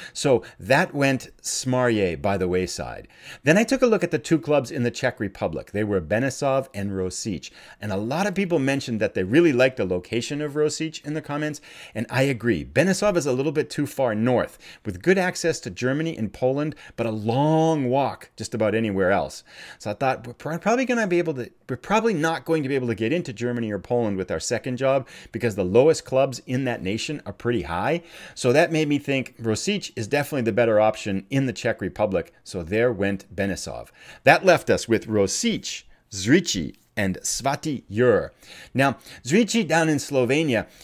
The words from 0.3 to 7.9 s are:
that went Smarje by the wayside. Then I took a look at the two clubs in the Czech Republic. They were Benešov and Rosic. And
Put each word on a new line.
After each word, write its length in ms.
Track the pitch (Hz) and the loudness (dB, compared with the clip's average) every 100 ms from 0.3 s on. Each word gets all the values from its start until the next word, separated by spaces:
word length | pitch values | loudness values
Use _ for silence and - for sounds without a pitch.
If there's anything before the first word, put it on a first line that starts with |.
| 120 - - | 2 0 -12
that 360 | 92 139 180 | 0 2 2
went 360 | 147 135 131 - _ | 0 0 0 -6 _
Smarje 760 | - - 131 127 123 107 95 76 | -8 -6 -2 2 2 2 2 0
by 160 | 98 98 | -2 0
the 120 | 92 | 0
wayside. 600 | 90 90 - 62 50 - - - - | 0 -2 -6 -10 -12 -16 -20 -20 -2
Then 140 | 143 190 | 4 4
I 80 | |
took 180 | 233 269 | 4 2
a 40 | 247 | 4
look 180 | 208 | 2
at 60 | 170 | 0
the 80 | 147 | -4
two 200 | - 160 | 0 0
clubs 320 | 143 147 123 | 2 0 0
in 120 | - | -2
the 80 | 120 | -2
Czech 300 | - 127 - | -2 -4 -2
Republic. 520 | 101 - 92 67 - | -6 -4 -4 -4 -6
They 120 | 101 | -4
were 160 | 107 98 | -2 -2
Benešov 680 | 78 107 135 - 139 135 - | 0 0 0 -2 0 0 -2
and 160 | 101 101 | -6 -6
Rosic. 600 | 95 92 - 113 80 - - - - | -4 -4 -4 -6 -6 -10 -18 -20 -12
And 120 | 107 | -6